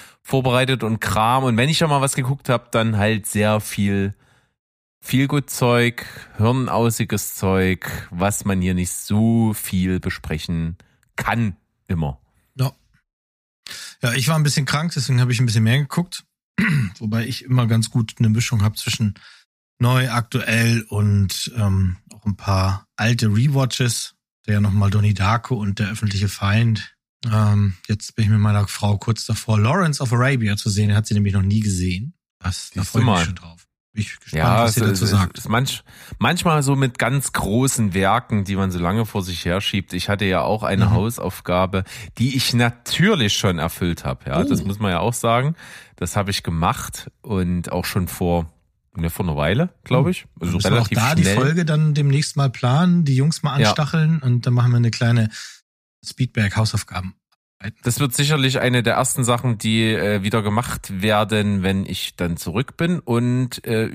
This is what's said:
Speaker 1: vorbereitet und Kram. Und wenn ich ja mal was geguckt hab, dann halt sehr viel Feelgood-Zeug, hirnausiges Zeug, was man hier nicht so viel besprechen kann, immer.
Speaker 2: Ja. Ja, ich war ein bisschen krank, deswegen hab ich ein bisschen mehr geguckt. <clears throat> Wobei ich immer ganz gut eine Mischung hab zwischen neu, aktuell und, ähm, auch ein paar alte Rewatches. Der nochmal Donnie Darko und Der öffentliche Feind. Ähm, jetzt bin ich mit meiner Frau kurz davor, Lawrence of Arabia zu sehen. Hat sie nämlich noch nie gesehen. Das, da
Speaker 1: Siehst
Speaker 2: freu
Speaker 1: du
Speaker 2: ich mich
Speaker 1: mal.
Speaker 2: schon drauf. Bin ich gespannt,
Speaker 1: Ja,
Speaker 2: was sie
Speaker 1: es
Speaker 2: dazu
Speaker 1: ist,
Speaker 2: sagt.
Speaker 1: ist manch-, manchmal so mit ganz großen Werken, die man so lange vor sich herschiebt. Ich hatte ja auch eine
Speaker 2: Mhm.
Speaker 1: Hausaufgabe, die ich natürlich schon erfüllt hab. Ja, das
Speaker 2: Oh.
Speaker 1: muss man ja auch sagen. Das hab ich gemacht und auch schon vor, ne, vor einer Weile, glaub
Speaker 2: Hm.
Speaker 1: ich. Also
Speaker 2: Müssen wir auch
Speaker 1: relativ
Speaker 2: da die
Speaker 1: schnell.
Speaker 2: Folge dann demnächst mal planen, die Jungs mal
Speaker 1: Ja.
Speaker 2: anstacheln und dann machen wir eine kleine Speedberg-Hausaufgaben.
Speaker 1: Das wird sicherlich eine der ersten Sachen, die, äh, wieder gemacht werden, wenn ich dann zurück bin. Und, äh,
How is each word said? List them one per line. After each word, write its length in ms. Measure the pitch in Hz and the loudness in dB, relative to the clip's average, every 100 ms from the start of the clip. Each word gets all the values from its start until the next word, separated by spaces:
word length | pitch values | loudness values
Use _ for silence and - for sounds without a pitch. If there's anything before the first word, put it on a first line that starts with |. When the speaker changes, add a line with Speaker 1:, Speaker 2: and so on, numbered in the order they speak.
| - _ | -20 _
Speaker 1:
vorbereitet 600 | - 135 127 123 131 127 | -4 -2 2 2 2 0
und 160 | 110 110 | -2 -2
Kram. 420 | - 104 113 127 | -2 2 2 4
Und 140 | 131 113 | 2 2
wenn 120 | 139 | 2
ich 120 | 156 | 2
ja 80 | 165 | 2
mal 120 | 143 | 2
was 140 | 135 | 0
geguckt 340 | - 127 139 - | 0 -2 -4 0
hab, 220 | 120 - | -2 0
dann 260 | 117 113 107 | 0 0 2
halt 300 | 104 110 - | 2 0 -2
sehr 320 | 104 104 107 | 0 2 0
viel 560 | - - 101 98 98 - _ _ _ _ _ _ _ _ | -2 -2 0 0 -2 -6 _ _ _ _ _ _ _ _
Feelgood-Zeug, 1040 | - 127 139 147 - - 123 120 120 123 - - - - | -2 0 2 0 -4 -2 2 4 2 -2 -10 -18 -14 0
hirnausiges 960 | 110 131 120 101 117 107 113 104 - | 0 2 0 0 0 0 -2 -4 -6
Zeug, 560 | - 95 95 92 92 - - - | -4 0 2 2 0 -4 -10 -10
was 340 | 87 98 - | -2 -2 -2
man 160 | 101 95 | -2 -2
hier 140 | 92 | 0
nicht 180 | 90 90 | 0 -2
so 600 | - - 104 113 117 113 | -6 -2 0 2 2 2
viel 440 | 104 - 92 92 92 | -2 -4 -2 0 0
besprechen 800 | 92 - - 80 - 85 82 85 _ _ _ - | -4 -8 -6 -6 -4 -4 -4 -8 _ _ _ -8
kann, 400 | - 113 110 87 _ _ - | -4 -2 -2 -4 _ _ -8
immer. 300 | 87 73 65 _ _ _ | -4 -4 -8 _ _ _
Speaker 2:
Ja. 180 | - 131 - _ _ _ _ _ _ _ _ - - - - | -4 -4 -4 _ _ _ _ _ _ _ _ -20 -18 -18 -6
Ja, 100 | 120 | -4
ich 160 | 123 123 | 0 0
war 80 | 160 | 2
ein 60 | |
bisschen 240 | 147 151 131 | 2 0 0
krank, 260 | 143 170 | -2 -2
deswegen 260 | 160 131 123 | -4 0 2
hab 100 | 123 | 2
ich 100 | 120 | 2
ein 60 | 123 | 2
bisschen 180 | 113 | 4
mehr 140 | 110 135 | 4 4
geguckt. 460 | 143 - 175 - - _ _ - | 0 -2 -4 -8 -16 _ _ -2
<clears throat> 400 | 220 147 104 - | 0 2 0 -4
Wobei 280 | 107 113 127 | -4 -2 -2
ich 180 | 123 | -6
immer 220 | - 127 113 | -2 0 2
ganz 240 | 113 110 | 2 0
gut 240 | 127 113 - | -2 -2 0
eine 100 | 113 | 2
Mischung 340 | 110 113 113 | 2 0 2
hab 140 | 107 - | 0 0
zwischen 380 | - - 104 - - - _ _ _ - | -6 -2 -2 -4 -12 -20 _ _ _ -2
neu, 320 | 120 127 127 | 2 2 2
aktuell 720 | 120 110 120 110 113 117 117 110 | -2 -2 -4 0 2 4 2 0
und, 640 | 104 104 101 95 - - 120 | 0 2 4 2 -2 -6 -2
ähm, 400 | 101 95 92 90 _ | 0 2 0 -2 _
auch 100 | - 107 | -10 -6
ein 100 | 92 | -4
paar 500 | - 95 95 95 - - | -2 0 0 -2 -6 -4
alte 320 | 110 117 110 | 0 2 2
Rewatches. 840 | 104 143 139 127 - 120 - - - _ _ - | 2 2 2 0 0 -2 -2 -8 -16 _ _ -2
Der 140 | 104 | 0
nochmal 300 | 104 101 101 | 2 2 2
Donnie 240 | 104 104 | 2 2
Darko 400 | 98 98 117 - | 2 0 0 -2
und 240 | 117 101 98 | -4 -2 -2
Der 120 | 101 | -4
öffentliche 380 | 110 104 98 101 | -2 -2 0 -2
Feind. 640 | - 98 107 117 107 - - _ _ 117 | -2 0 2 2 0 -4 -16 _ _ -2
Ähm, 440 | 107 107 104 101 92 - | 2 4 4 2 -2 -4
jetzt 280 | 104 - - | -6 -4 -2
bin 80 | |
ich 60 | 101 | 2
mit 100 | 107 | 4
meiner 260 | 107 104 98 | 4 2 0
Frau 280 | - 104 101 | -2 -2 0
kurz 260 | - 110 - | -2 -4 -4
davor, 320 | 107 - 107 | -4 0 2
Lawrence 420 | 110 180 170 139 | 2 2 2 0
of 100 | 117 | 0
Arabia 440 | 120 127 135 107 104 | 2 2 2 0 -2
zu 140 | 110 | -2
sehen. 240 | 98 104 | 0 2
Hat 120 | 104 107 | 2 2
sie 80 | |
nämlich 200 | 104 101 | 2 2
noch 80 | 98 | 2
nie 180 | 95 107 | 2 2
gesehen. 540 | 107 92 90 90 131 - _ _ | 0 0 -2 -4 -8 -12 _ _
Das, 320 | 90 - - | -8 -6 -8
da 60 | - | -8
Speaker 1:
Siehst 100 | 101 | -4
Speaker 2:
freu 80 | - | 0
Speaker 1:
du 40 | |
Speaker 2:
ich 60 | 107 | 2
mich 80 | 92 | 2
Speaker 1:
mal. 60 | 85 | 0
Speaker 2:
schon 80 | 87 | -4
drauf. 300 | 85 85 _ _ _ | -12 -20 _ _ _
Bin 100 | 107 | -8
ich 160 | 104 - | -8 -10
gespannt, 140 | - 156 | -8 -2
Speaker 1:
Ja, 260 | 85 104 | 2 4
Speaker 2:
was 100 | 117 | 2
sie 60 | 120 | 2
Speaker 1:
es 80 | 104 | 0
Speaker 2:
dazu 160 | 98 | 0
Speaker 1:
ist, 60 | 107 | 2
Speaker 2:
sagt. 260 | 101 90 - | 2 2 -2
Speaker 1:
ist 120 | - | -4
manch-, 340 | 113 131 - - - - - | -2 -2 -4 -12 -20 -20 -4
manchmal 440 | 127 175 180 151 | 0 0 2 2
so 120 | 135 139 | 2 2
mit 220 | 135 - | 0 0
ganz 340 | 117 139 - | 0 0 -2
großen 600 | - 95 110 131 - 104 | -4 0 2 2 0 0
Werken, 520 | 90 95 113 - 104 | 2 2 2 0 -2
die 120 | 95 98 | -2 -2
man 140 | 95 | -2
so 80 | 87 | -2
lange 260 | 87 107 | 0 0
vor 180 | 110 107 | -2 -4
sich 220 | 90 87 | -6 -6
herschiebt. 480 | 85 90 - 101 - | -4 -2 -2 -4 -4
Ich 160 | 90 98 | -6 -4
hatte 160 | 101 | -2
ja 160 | 101 90 | 0 0
auch 200 | 64 107 | 0 -2
eine 240 | - 98 110 | 0 2 2
Speaker 2:
Mhm. 40 | |
Speaker 1:
Hausaufgabe, 920 | 110 110 120 92 - - 90 92 95 92 - - - | 2 0 -4 -8 -8 -2 0 0 -2 -6 -10 -16 -4
die 200 | 123 135 | -2 0
ich 180 | - | 0
natürlich 800 | 120 120 120 - - 190 190 104 | 2 0 -2 -6 0 2 2 2
schon 240 | - 101 85 | 0 0 0
erfüllt 460 | 80 - 87 82 | -4 -2 -4 -4
hab. 220 | 71 65 - | -6 -8 -4
Ja, 160 | 69 | -2
das 200 | 285 - | 0 -2
Speaker 2:
Oh. 20 | |
Speaker 1:
muss 140 | 98 101 | -2 -4
man 120 | 104 | -2
ja 80 | 87 | 0
auch 120 | 104 | -2
sagen. 400 | 120 117 117 139 165 - - - - | -2 0 0 0 -4 -10 -20 -20 -10
Das 200 | 87 107 | -4 -2
hab 120 | 98 | -2
ich 120 | 95 | -2
gemacht 680 | - 82 82 - - - - - | -4 -2 0 -2 -6 -14 -16 -18
und 500 | - 98 90 90 85 | -6 -2 0 -2 -4
auch 120 | 90 | -6
schon 240 | - - 87 | -4 -4 -4
vor, 420 | - 90 85 80 - _ _ _ | -2 0 0 -2 -10 _ _ _
ne, 160 | - 82 | -6 -6
vor 160 | - 87 | -4 -4
einer 100 | 76 | -2
Weile, 380 | 73 110 180 - | 0 0 -2 -6
glaub 200 | - 127 | -2 2
Speaker 2:
Hm. 80 | 147 | 2
Speaker 1:
ich. 140 | 185 - - | -2 -8 -8
Also 140 | 90 | -4
Speaker 2:
Müssen 100 | 87 | 0
wir 60 | 98 110 | 2 2
auch 80 | 117 | 2
Speaker 1:
relativ 100 | - | 0
Speaker 2:
da 160 | 120 165 | 2 2
die 60 | |
Speaker 1:
schnell. 120 | - 104 | 2 2
Speaker 2:
Folge 280 | 135 170 160 | 2 0 0
dann 260 | 151 156 | 2 2
demnächst 440 | 147 143 139 151 147 | 2 2 2 0 0
mal 120 | 139 | -2
planen, 560 | - 123 139 180 175 | 0 0 2 4 4
die 120 | 151 131 | 4 2
Jungs 260 | 147 - | 2 0
mal 180 | 147 135 | -2 2
Speaker 1:
Ja. 80 | 107 | 2
Speaker 2:
anstacheln 500 | - 147 160 156 165 | 2 0 2 2 2
und 240 | 127 123 127 | 2 0 2
dann 80 | |
machen 160 | 123 123 | 2 4
wir 80 | 120 | 4
eine 120 | 117 | 2
kleine 360 | - 117 120 110 - - - _ _ _ _ - | 2 2 2 2 -2 -16 -20 _ _ _ _ -16
Speedberg-Hausaufgaben. 1080 | - 127 - 104 113 110 104 - 92 92 - _ _ _ _ 107 - | -4 -4 0 -2 0 0 -2 -6 -8 -10 -14 _ _ _ _ -14 -8
Speaker 1:
Das 180 | 123 120 | -4 -2
wird 140 | 143 | -2
sicherlich 440 | - 143 156 131 127 | 0 0 2 2 2
eine 240 | 127 123 | 2 2
der 120 | 117 | 2
ersten 280 | 101 131 - | 0 0 0
Sachen, 360 | 120 120 120 104 | 0 0 0 -2
die, 240 | 110 110 113 | 0 2 2
äh, 300 | 107 98 104 | 2 0 0
wieder 180 | 101 113 | 0 0
gemacht 640 | 104 104 123 - - 95 | 0 -2 -2 -6 -8 -4
werden, 600 | 107 104 107 107 104 101 | 0 2 2 0 0 0
wenn 220 | 92 95 | 0 0
ich 320 | - 101 - - | -2 -6 -8 -4
dann 220 | 87 85 | -4 -4
zurück 400 | - 90 135 - | -4 -4 -6 -4
bin. 220 | 170 175 | -2 -2
Und, 640 | - 117 123 123 127 - - | -2 0 0 0 -2 -6 -4
äh, 240 | 110 110 | -2 -2